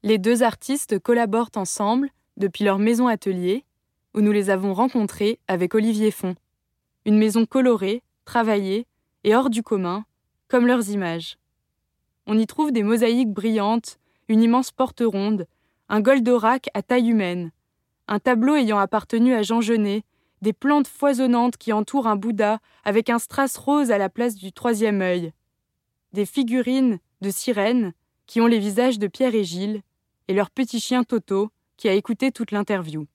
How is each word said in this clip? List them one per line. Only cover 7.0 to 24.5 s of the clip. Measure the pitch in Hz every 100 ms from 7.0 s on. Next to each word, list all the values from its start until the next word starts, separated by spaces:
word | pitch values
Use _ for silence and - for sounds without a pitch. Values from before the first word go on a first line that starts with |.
Une | - 208
maison | 214 214 226
colorée, | 269 254 226 190 233 _ _
travaillée | - 240 226 208 190 202 240 _ _ _ -
et | 226
hors | 262
du | 226
commun, | 226 202 175 190 214 _ _ _ _
comme | 254 240
leurs | 247 202
images. | 208 180 165 165 - _ _ _ _ _ _ _ _ -
On | 220
y | 220
trouve | - 302
des | 233
mosaïques | 208 226 233 240 240
brillantes, | 202 214 220 202 226 - - _ _ -
une | 220
immense | 233 247 254
porte | - 262 - 233
ronde, | 196 202 214 170 _ _ _ _
un | 208
Goldorak | 208 269 233 247 220 262 -
à | 208
taille | - 247 233
humaine, | 220 185 180 170 _ _ _ _ _ -
un | 208
tableau | - 240 254 302
ayant | 226 208
appartenu | 196 220 - 233 240
à | 240
Jean | 202 233
Genet, | 220 233 208 208 - _ _ _
des | 208
plantes | - 277 294 269
foisonnantes | - 285 254 262 240 247 -
qui | -
entourent | 214 214 277 226
un | 208
Bouddha | 220 214 208 220 _ _ 208
avec | 208 226
un | 233
strass | - - 269 -
rose | - 294 262
à | 202
la | 190
place | - 240 202
du | 185